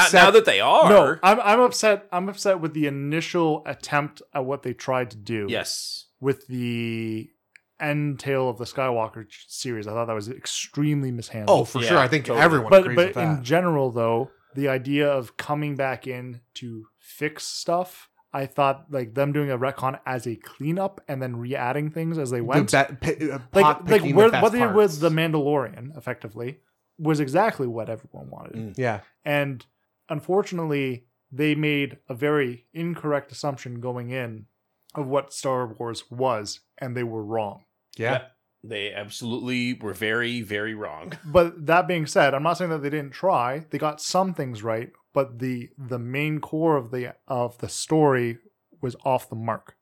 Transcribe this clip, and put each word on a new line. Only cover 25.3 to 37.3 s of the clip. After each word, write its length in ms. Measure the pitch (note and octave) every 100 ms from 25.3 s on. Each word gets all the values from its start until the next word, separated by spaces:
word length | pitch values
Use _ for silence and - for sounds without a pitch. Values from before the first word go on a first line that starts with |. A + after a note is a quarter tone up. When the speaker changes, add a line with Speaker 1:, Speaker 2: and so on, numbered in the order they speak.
| D#3 C#3+ D3 A#2 - B2 D3+
Speaker 3:
effectively, 600 | B2+ B2 A2+ G#2 A#2+ D#3 _ _ _ -
was 220 | D#3 D3+
exactly 480 | C#3+ D3 A3 - B2+
what 240 | A2+ A2
everyone 400 | A2+ - - -
wanted. 240 | - -
Speaker 2:
Mm. 240 | - A2 F#2+
Speaker 1:
Yeah. 220 | B2 G#2 - _
Speaker 3:
And 420 | - D3 C#3+ B2+ - _ _ _ _ D#3
unfortunately, 800 | - F#3 G3+ F3+ D#3+ C#3+ C3+ A#2+ - _ _
they 240 | C3 D3+
made 440 | D3 D3+ D3 C#3 - -
a 60 |
very 520 | A#2+ D3 D3+ C3 A#2+ _
incorrect 580 | D#3+ E3+ E3 D#3 C#3+ C#3
assumption 480 | B2 D3+ C3+ B2+ A#2+
going 300 | B2 B2 A#2+
in 360 | C3 A#2+ A2 G#2 _ _ _ _
of 120 | - C3+
what 260 | C#3 C#3
Star 340 | - C#3 C3 B2
Wars 380 | A2 A#2 A2+ -
was, 500 | A#2+ C3 A2+ G#2 - _ _
and 180 | C3 B2
they 60 |
were 200 | A#2+ A2+
wrong. 400 | G#2